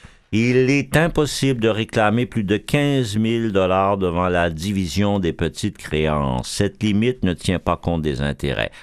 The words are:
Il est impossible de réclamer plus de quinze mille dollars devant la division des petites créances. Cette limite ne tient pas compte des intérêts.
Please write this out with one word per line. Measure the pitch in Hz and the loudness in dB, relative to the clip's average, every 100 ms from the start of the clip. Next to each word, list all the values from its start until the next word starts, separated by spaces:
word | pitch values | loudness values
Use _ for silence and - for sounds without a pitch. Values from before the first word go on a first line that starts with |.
| - - - | -20 -20 -4
Il | 107 117 127 127 | 0 4 4 4
est | 143 135 151 | 2 2 2
impossible | 160 - 147 - 139 127 | 2 2 -2 0 -2 2
de | 110 | 0
réclamer | 104 110 120 107 110 123 | 0 -2 2 2 2 0
plus | 117 | -2
de | 98 104 | 0 0
quinze | - 147 143 139 120 104 | 0 0 2 0 0 0
mille | 110 117 113 | 0 0 0
dollars | 98 92 92 98 101 | 2 2 2 2 2
devant | 92 85 90 | 0 0 0
la | 87 87 | 2 0
division | 80 90 98 90 82 101 101 | -2 -4 -2 -2 0 0 0
des | 87 | -2
petites | 76 82 - 107 - | -2 -4 -4 -6 -6
créances. | - 78 78 76 69 62 62 | -4 -2 0 0 -2 -4 -4
Cette | - 101 - | -2 -2 0
limite | 107 101 117 123 | 0 2 0 0
ne | 92 | -2
tient | 85 - 87 | -2 -2 -2
pas | - 85 | 0 -2
compte | - 85 | -2 -2
des | 76 65 | -2 -2
intérêts. | 71 71 73 57 52 - | -4 -4 -4 -4 -4 -8